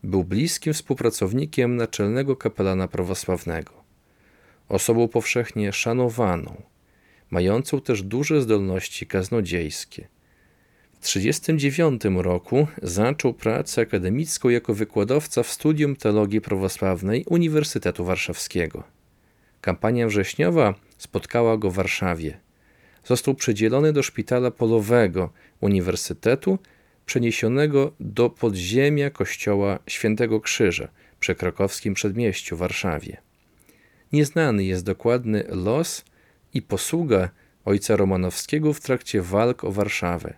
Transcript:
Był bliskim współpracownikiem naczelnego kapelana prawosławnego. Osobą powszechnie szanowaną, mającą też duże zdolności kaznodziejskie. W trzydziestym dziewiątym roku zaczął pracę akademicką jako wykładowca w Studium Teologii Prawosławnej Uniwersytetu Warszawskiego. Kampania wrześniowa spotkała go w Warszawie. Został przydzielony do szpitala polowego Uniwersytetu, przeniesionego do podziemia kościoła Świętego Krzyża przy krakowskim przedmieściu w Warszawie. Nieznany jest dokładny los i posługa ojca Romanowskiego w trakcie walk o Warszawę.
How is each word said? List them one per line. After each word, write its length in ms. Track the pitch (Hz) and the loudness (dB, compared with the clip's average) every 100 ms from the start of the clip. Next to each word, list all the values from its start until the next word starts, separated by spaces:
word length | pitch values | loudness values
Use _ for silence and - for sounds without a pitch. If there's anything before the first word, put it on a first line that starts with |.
Był 200 | 101 95 | 0 -2
bliskim 500 | 87 95 160 - - | 0 0 -2 -2 -4
współpracownikiem 1000 | 151 - 135 117 - 95 117 156 - 120 120 | -4 -4 0 0 0 -2 -2 -2 0 0 0
naczelnego 600 | 117 - 101 120 139 131 | -2 -2 -2 0 -2 -2
kapelana 520 | 113 - 95 95 92 | -2 -2 0 0 -2
prawosławnego. 840 | - 92 92 - 92 - 82 78 - _ _ _ _ _ _ _ _ _ | -4 -4 -4 -2 -4 -4 -8 -8 -18 _ _ _ _ _ _ _ _ _
Osobą 380 | 98 - 113 117 | -4 2 2 4
powszechnie 680 | 120 - 123 117 - 104 | 0 0 -2 -2 -4 -4
szanowaną, 880 | 92 - 120 123 113 110 85 - - - _ _ _ _ _ _ | -2 -2 0 0 0 0 0 -4 -14 -20 _ _ _ _ _ _
mającą 500 | 85 90 110 135 139 | 0 2 2 0 -4
też 220 | - 113 | -2 -4
duże 380 | 98 117 151 156 | -2 -4 0 0
zdolności 680 | 123 107 98 92 - - - | 4 2 2 -2 -6 -10 -4
kaznodziejskie. 1000 | 98 92 117 92 85 78 - - - - _ _ _ _ _ _ _ _ _ | -2 0 -2 0 -2 -4 -8 -12 -16 -20 _ _ _ _ _ _ _ _ _
W 0 | |
trzydziestym 600 | - 98 95 151 - 160 | -4 0 0 -2 0 0
dziewiątym 600 | 143 139 165 123 107 92 | 0 2 0 2 0 0
roku 480 | 90 90 - 127 151 - | 0 -2 0 2 2 -2
zaczął 520 | - 87 113 151 131 | -6 0 0 2 -2
pracę 480 | 117 - 110 - - | 0 -2 -2 -2 0
akademicką 680 | 113 101 90 117 156 - 131 | 0 0 0 -2 -2 0 2
jako 240 | 120 - | 2 0
wykładowca 720 | 104 107 - 104 135 151 - | -2 -2 0 2 0 0 -2
w 80 | 117 | -2
Studium 440 | - 151 156 147 135 | 0 0 2 0 0
Teologii 460 | 110 107 101 107 | 2 2 2 0
Prawosławnej 840 | - 98 95 - 95 90 95 113 - | -2 -2 -2 -2 -2 0 0 -2 0
Uniwersytetu 800 | 170 170 151 151 - 90 87 87 | 2 2 2 0 -2 -4 -4 -2
Warszawskiego. 800 | 90 - 85 - 90 82 - - _ _ _ _ _ _ _ | -2 -4 -6 -6 -2 -4 -6 -16 _ _ _ _ _ _ _
Kampania 460 | - 90 107 120 117 | -4 -2 0 0 2
wrześniowa 680 | 101 95 - 170 170 117 98 _ _ | 0 -2 0 0 4 2 0 _ _
spotkała 600 | - - - 120 117 110 | -8 -8 -2 0 2 2
go 140 | 104 | 0
w 40 | 90 | 0
Warszawie. 640 | 95 - 95 85 80 73 _ _ _ _ _ _ | -2 -2 -2 -2 -6 -10 _ _ _ _ _ _
Został 300 | - - - | 0 0 2
przydzielony 600 | 131 - 104 110 131 151 | -2 0 2 2 4 4
do 100 | 151 | 2
szpitala 480 | 131 - 110 123 123 | 0 -4 -2 2 0
polowego 840 | - 117 113 104 120 104 87 87 - _ _ | 0 2 2 4 4 4 2 -4 -6 _ _
Uniwersytetu, 1000 | 101 98 90 90 - 87 110 139 - 190 - _ _ _ - | 2 2 2 -2 -4 -2 0 2 2 0 -2 _ _ _ -4
przeniesionego 880 | 127 120 110 - 127 151 143 135 - | 0 0 0 0 2 2 2 0 -2
do 300 | 104 101 120 | -10 2 0
podziemia 800 | - 120 95 90 117 139 147 143 | 2 -2 -2 0 2 4 2 -2
kościoła 680 | - 98 - - 101 101 95 - | -2 -6 -4 0 2 2 -2 -6
Świętego 540 | - 110 107 120 107 | -4 -2 0 2 0
Krzyża 460 | - - 104 85 - _ _ _ | -2 2 2 2 -6 _ _ _
przy 160 | - - | -4 -2
krakowskim 580 | 90 - 98 - 113 | -2 0 -2 -2 -4
przedmieściu 640 | 95 107 98 120 - - 82 | -2 -2 0 -2 -2 -6 -4
w 40 | |
Warszawie. 580 | 90 - 95 76 - - _ _ _ _ _ _ _ _ _ | -4 -2 -2 -4 -6 -18 _ _ _ _ _ _ _ _ _
Nieznany 500 | 147 147 - 156 104 | 2 2 2 2 2
jest 200 | 95 90 | 0 -2
dokładny 600 | 90 92 117 123 117 107 - | -2 -2 2 0 0 -2 -2
los 560 | 92 90 127 175 - - _ _ _ _ | -4 0 0 -2 -6 -14 _ _ _ _
i 80 | 135 | -8
posługa 680 | - 98 - 165 165 104 90 - _ _ - | -4 -6 -2 -2 2 2 2 -4 _ _ 0
ojca 300 | 101 - 104 | 0 2 2
Romanowskiego 800 | 95 95 92 - - 151 151 | 4 2 0 -4 -4 0 0
w 80 | 151 | -2
trakcie 400 | - 127 - 107 | -2 -4 0 -2
walk 420 | 90 98 117 123 | 0 2 2 0
o 80 | - | -4
Warszawę. 600 | 98 101 - 87 87 - | -2 -2 0 -2 -2 -6